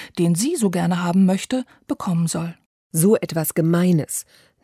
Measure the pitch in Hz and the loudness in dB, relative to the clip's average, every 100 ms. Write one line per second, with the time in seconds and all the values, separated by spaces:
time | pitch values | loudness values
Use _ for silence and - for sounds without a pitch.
0 | - - 170 170 277 339 196 175 170 175 | -10 -2 0 2 0 0 0 0 -2 -2
1 | 175 190 185 196 - 254 - _ - - | 0 4 4 2 -2 -6 -6 _ -10 -6
2 | 190 170 165 165 170 - _ _ _ 160 | -4 -2 -2 -4 -8 -12 _ _ _ 0
3 | 190 220 - 160 151 175 160 170 180 165 | 2 2 0 -4 -4 0 2 2 4 2
4 | - - - _ _ _ | 0 -10 -12 _ _ _